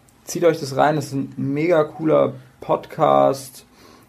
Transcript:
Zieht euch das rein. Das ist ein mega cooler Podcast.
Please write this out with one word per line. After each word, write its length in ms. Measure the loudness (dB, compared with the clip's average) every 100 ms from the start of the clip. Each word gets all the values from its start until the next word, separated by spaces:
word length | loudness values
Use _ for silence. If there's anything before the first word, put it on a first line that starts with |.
| _ _ -10
Zieht 180 | 0
euch 160 | 2 0
das 160 | -2 0
rein. 220 | 0 0
Das 80 | -4
ist 60 |
ein 200 | -6 -6 -6
mega 460 | -4 -2 0 2 0
cooler 480 | -2 0 2 2 -4 -18 -10
Podcast. 1040 | -4 -4 -4 0 4 4 4 0 -8 -20 -20 _ -20 -20